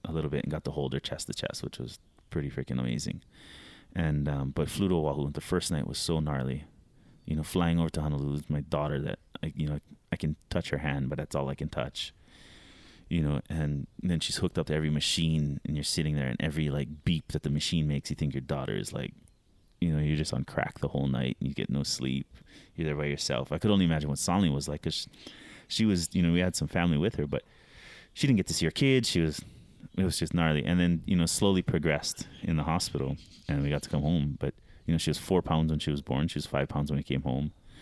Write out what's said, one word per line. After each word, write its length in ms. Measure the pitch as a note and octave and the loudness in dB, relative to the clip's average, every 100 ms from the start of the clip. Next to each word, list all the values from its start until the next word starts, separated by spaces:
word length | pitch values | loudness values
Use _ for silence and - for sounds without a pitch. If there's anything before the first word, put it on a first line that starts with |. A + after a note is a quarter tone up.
| - | -4
a 60 | |
little 180 | D#2+ D2+ | -4 -2
bit 140 | C#2+ | -2
and 80 | - | -2
got 120 | D2 - | -4 -4
to 60 | |
hold 220 | D2 C2+ | -2 -2
her 60 | C2+ | -4
chest 280 | - - - | -6 -8 -8
to 60 | |
chest, 300 | - - - | -6 -6 -6
which 140 | - - | -8 -8
was 200 | - - _ _ _ | -10 -12 _ _ _
pretty 200 | E2+ C#2+ | -4 -4
freaking 300 | C2+ C2+ B1 | -6 -4 -2
amazing. 420 | B1 B1 - - - - - - - - - F#2 | -2 -2 -4 -8 -12 -20 -20 -20 -20 -20 -8 -2
And, 320 | D#2+ D2 C#2+ | 0 2 0
um, 220 | C#2+ C#2 | -2 -2
but 180 | C#2 D2 | -2 -2
flew 200 | - G2 | 0 2
to 60 | F2 | 4
Oahu. 360 | D2+ C#2+ C#2+ | 2 0 -2
The 100 | D2 | -4
first 300 | - F2+ - | -2 -2 0
night 160 | D#2 - | -2 -2
was 100 | - | -4
so 200 | - E2 | 0 0
gnarly. 460 | D2+ C2+ C2 C2+ - - - - - - - | 0 0 -2 -4 -8 -20 -20 -20 -20 -18 -4
You 100 | D#2 | -4
know, 60 | |
flying 360 | D2+ F#2 E2+ E2 | 0 2 4 4
over 100 | E2 | 2
to 120 | - | 0
Honolulu 320 | D2+ C#2+ C#2+ | -2 0 0
with 160 | D2 - | -2 -2
my 120 | D2 | -4
daughter 380 | C#2 D2 D2 C#2+ | 0 -2 0 -2
that, 180 | D2 - _ - | -4 -8 _ -8
I, 120 | D#2+ - | -8 -4
you 120 | D2+ | -2
know, 120 | D2 _ - _ | -4 _ -20 _
I 40 | - | -2
can 180 | D#2 D2+ _ | -2 -4 _
touch 220 | F2 - | -4 -2
her 80 | D2 | -2
hand, 300 | D2 C#2 B1+ | -2 -2 -2
but 80 | C#2 | -4
that's 180 | - D2+ | -4 -2
all 120 | C#2 | -2
I 80 | C#2 | -4
can 140 | - | -4
touch. 420 | - B1+ - - - - - - - - - - - - | -4 -4 -6 -10 -12 -20 -20 -20 -20 -20 -20 -20 -20 -2
You 140 | F2 | 0
know, 200 | D2 D2 - | 2 0 -2
and 380 | D#2+ D2 C#2+ - - | -2 0 -2 -6 -6
then 180 | F2+ E2+ | -2 0
she's 180 | - - | 0 0
hooked 200 | F#2 - | 0 0
up 100 | D#2 | 0
to 60 | |
every 160 | D#2 D#2 | 0 2
machine, 720 | D2+ - - D#2+ D#2+ D2 C#2 | 0 0 2 2 2 2 -2
and 140 | - D2+ | -2 -2
you're 60 | C#2+ | -2
sitting 300 | - D2+ D2 | 0 0 0
there, 120 | C2 | 0
and 140 | - | 0
every, 280 | D#2 D2+ D2 | -2 0 0
like, 200 | C#2+ C2+ D2+ - | 0 -4 -2 0
beep 260 | D#2+ - | 0 0
that 120 | D2 | -4
the 60 | D2 | 0
machine 380 | D2 - E2 D2+ | 0 0 0 2
makes, 220 | C#2 - | 0 -4
you 60 | D2 | -2
think 180 | D2 | -2
your 80 | C2+ | -2
daughter 340 | C2 C#2 C2+ G1+ | -4 -4 -2 -4
is, 160 | - | -4
like, 220 | - - - - _ _ _ _ _ | -6 -8 -10 -20 _ _ _ _ _
you 100 | E2+ | 2
know, 60 | D2+ | 2
you're 160 | D2+ D2+ | 2 2
just 160 | D2+ | 0
on 100 | B1 | -2
crack 360 | - - - - | -2 -2 -2 -2
the 100 | - | -4
whole 180 | - C#2 | 0 0
night, 300 | B1+ C2 - | 0 -2 -2
and 80 | C2+ | -4
you 60 | C#2 | -4
get 140 | - | -2
no 140 | C#2 | -2
sleep. 440 | C#2 - C2 C2+ - - - - - - | -2 -2 -2 -2 -6 -16 -20 -20 -18 -6
You're 100 | D#2+ | -4
there 80 | D2 | -2
by 100 | D2 | -2
yourself. 460 | C#2+ - B1+ C#2 | -2 -2 -2 -2
I 40 | D2 | 0
could 140 | G#2+ | 4
only 140 | G2+ F2 | 6 4
imagine 240 | D#2+ D2 | 2 0
what 100 | C#2+ | -2
Sonali 300 | - F2+ F2 | 0 2 4
was 180 | C#2+ C#2+ | 2 -2
like, 140 | D2 | -4
'cause 260 | E2 - - - - - - - - | -4 -4 -8 -16 -20 -20 -20 -20 -8
she 180 | - A2 | 2 4
was, 280 | F#2 E2 | 4 2
you 80 | F#2+ | 4
know, 100 | E2+ | 4
we 60 | F2 | 4
had 160 | F2+ - | 2 0
some 120 | D#2 | 0
family 300 | - F2 D2 | 2 4 4
with 180 | F#2+ - | 2 0
her, 120 | D2 | -2
but 160 | - - - - - - - - | -4 -6 -20 -20 -20 -20 -20 -18
she 140 | - C#3 | 0 4
didn't 100 | A2 | 4
get 100 | F2+ | 4
to 60 | |
see 120 | - E2 | 2 0
her 60 | |
kids. 360 | - C3+ C3 A#2+ | 4 6 6 4
She 120 | F2+ | 2
was, 200 | D#2+ D2 - - - - - - | 2 0 -12 -20 -20 -20 -8 0
it 60 | |
was 140 | F#2 - | 0 0
just 160 | E2 | 0
gnarly. 320 | F2 D#2+ D2+ C2+ | 2 4 2 2
And 140 | F2 | 4
then, 240 | F2 E2 - | 4 2 2
you 100 | F2+ | 2
know, 100 | E2 | 2
slowly 360 | - G2+ F#2+ | 4 4 4
progressed 680 | - E2 D#2+ D2 - - - - | 2 0 2 0 -2 -8 -12 -8
in 160 | - D#2 | -2 0
the 60 | |
hospital, 520 | D#2 F2 - - C2+ D2 - - - | 2 0 -2 -2 -4 -4 -10 -14 -4
and 140 | C#2+ | -2
we 60 | C#2+ | 0
got 120 | C#2+ | -2
to 60 | - | 0
come 120 | D2+ | 0
home. 360 | D2+ E2+ D2 C2+ | 2 2 0 -2
But, 140 | C#2+ - - - - | -4 -6 -20 -10 -2
you 80 | |
know, 40 | E2 | 0
she 120 | - | 2
was 80 | - | -2
four 220 | - F#2 | 2 2
pounds 280 | - D#2+ D#2+ | 4 2 4
when 80 | D2+ | 2
she 120 | - | 0
was 100 | C#2+ | -2
born. 280 | - C2 E2 | 0 0 0
She 80 | D2 | -2
was 80 | - | -2
five 240 | C#2 C#2 | -2 0
pounds 200 | C#2+ D2 | -2 0
when 80 | D2 | -2
we 60 | |
came 180 | - C2+ | -2 -2
home, 280 | B1+ B1+ D2+ - - - | 0 -2 -2 -6 -20 -20